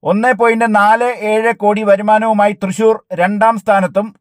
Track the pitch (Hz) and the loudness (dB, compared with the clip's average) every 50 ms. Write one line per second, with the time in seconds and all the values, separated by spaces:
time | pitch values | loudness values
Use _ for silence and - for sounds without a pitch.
0 | - 147 180 208 226 247 254 190 233 233 226 226 233 226 214 208 202 208 220 233 | -2 -2 -2 0 0 0 0 2 0 0 2 0 0 0 2 2 2 2 2 2
1 | 240 247 240 196 208 214 220 220 220 233 233 - 202 208 208 208 220 208 196 190 | 0 -4 -4 -4 -4 -2 -2 0 0 -2 -2 0 0 -2 0 0 2 0 0 0
2 | 208 214 214 214 220 226 220 208 208 208 208 208 - 190 185 - 220 220 220 220 | 2 0 0 2 2 0 0 2 0 0 0 -2 -6 -8 -4 0 2 0 0 0
3 | _ _ 185 165 175 190 208 208 220 226 226 214 - - 202 196 190 175 - 196 | _ _ -4 -2 -2 -2 0 0 0 0 0 0 -2 0 0 0 0 0 -2 -4
4 | 208 220 - _ | -4 -4 -10 _